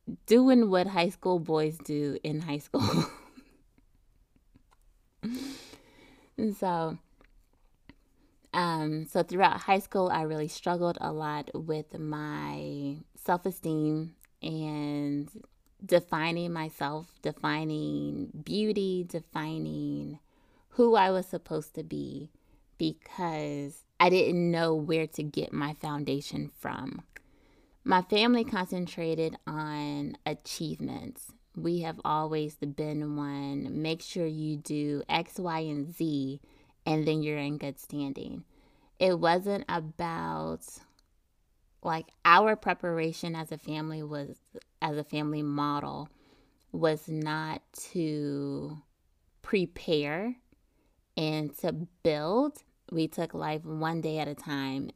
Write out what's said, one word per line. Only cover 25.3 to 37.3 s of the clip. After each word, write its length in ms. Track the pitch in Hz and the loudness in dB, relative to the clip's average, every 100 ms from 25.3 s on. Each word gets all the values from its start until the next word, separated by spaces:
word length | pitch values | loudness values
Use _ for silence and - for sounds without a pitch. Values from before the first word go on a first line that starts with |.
| 156 - | -4 -4
my 220 | 151 147 | -2 -4
foundation 760 | 151 156 147 139 139 - 147 147 - | -4 -6 -4 -2 -4 -4 -6 -8 -6
from. 440 | 131 - - - - - _ _ _ _ _ _ | -6 -6 -8 -10 -14 -20 _ _ _ _ _ _
My 160 | - 185 | 2 2
family 440 | 180 208 233 240 | 4 4 6 4
concentrated 920 | 226 202 180 185 175 - 165 160 160 - - | 2 -2 -2 -4 -6 -4 -2 0 0 -4 -8
on 720 | 156 151 151 147 143 147 - | -6 -4 -4 -4 -4 -6 -6
achievements. 1080 | - 151 - - 156 151 139 - - - - - _ 165 | -6 -6 -8 -8 -6 -6 -6 -8 -10 -14 -18 -20 _ -6
We 240 | 165 175 | -2 -2
have 200 | 165 160 | -2 -4
always 520 | 151 156 156 156 151 - | 0 0 0 -2 -4 -4
been 600 | 147 143 151 151 151 147 | -6 -4 -4 -4 -4 -4
one, 680 | 143 139 139 143 - 151 | -4 -6 -6 -6 -4 -4
make 200 | 160 165 | -2 -4
sure 240 | - 185 165 | -6 -4 -4
you 300 | 156 156 147 | -2 -4 -4
do 460 | - 147 147 143 - | -4 -4 -2 -2 0
X, 300 | 165 165 - | -2 -2 -6
Y, 200 | 180 160 | -4 -4
and 340 | 160 147 151 | -4 -4 -6
Z, 460 | 165 165 143 135 143 - - _ _ 156 | -4 -2 0 -4 -6 -14 -20 _ _ -2
and 200 | 156 156 | 0 2
then 160 | 156 | 0
you're 160 | 151 | 0